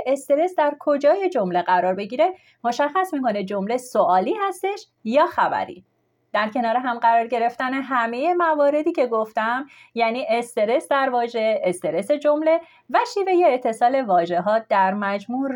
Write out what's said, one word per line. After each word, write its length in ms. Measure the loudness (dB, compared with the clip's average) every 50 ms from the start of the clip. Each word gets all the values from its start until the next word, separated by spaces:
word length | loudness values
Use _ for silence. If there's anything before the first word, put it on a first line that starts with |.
| -2
استرس 500 | -2 -2 -2 0 0 0 2 2 0 0
در 200 | 0 0 0 0 -2
کجای 500 | -2 -2 0 2 4 2 2 2 0 -2
جمله 320 | -2 -2 -2 0 0 -2
قرار 340 | 0 2 2 2 2 0 -2
بگیره 400 | -4 -6 -6 -2 0 0 0 0 -6 _ _ _ _ -6
مشخص 500 | -4 -2 0 -2 -2 0 -2 -2 -2 -2
می‌کنه 300 | -2 -2 -2 -2 -2 -4
جمله 340 | -4 -4 -4 -2 -2 -4
سوالی 560 | -4 -4 -2 0 2 2 4 4 2 2 0 -2
هستش 540 | -2 -2 -4 -4 -4 -4 -4 -4 -6 -10 _ _ _ -4
یا 220 | 0 2 2 2
خبری. 580 | 2 2 0 0 0 0 -2 -4 -6 -10 -20 -20 _ _ _ _ _ _ _ _ _ -4
در 160 | -4 -2 -2
کنار 280 | -2 -2 -2 0 0
هم 220 | -2 -2 -4 -4 0
قرار 280 | 2 2 4 2 2
گرفتن 460 | 0 -2 0 -2 -2 -2 -2 -4 -4 -4
همه 600 | -4 -4 -2 -2 -2 0 -2 -2 -2 0 0 0
مواردی 580 | 2 2 2 2 2 2 2 2 2 0 0
که 160 | 0 0 0
گفتم، 580 | 0 0 -2 -2 -2 -4 -4 -2 -2 -2 -4 -6 -10 -18 -20 -20 _ -2
یعنی 320 | 0 0 0 0 -2 -2 -2
استرس 580 | -2 -2 -2 -2 -2 -2 0 2 0 0 0
در 220 | 0 0 0 0 0
واژه، 520 | 0 -2 -2 -2 -2 -2 0 0 0 0 -2
استرس 480 | -2 -4 -2 -4 -4 -4 -2 0 -2
جمله 500 | -2 0 2 2 2 2 2 2 2 2 0 -6 _ _ _ -2
و 100 | 0 0 0 0 -2
شیوه 400 | -2 0 2 2 4 4 4 4
اتصال 480 | 2 0 -2 -2 2 2 2 2 2
واژه‌ها، 580 | 0 2 2 2 2 2 0 0 0 2 0 0
در 340 | 0 0 2 2 2 2 0
مجموع 560 | -2 -2 -4 -4 -4 -6 -6 -6 -4 -4 -4 -2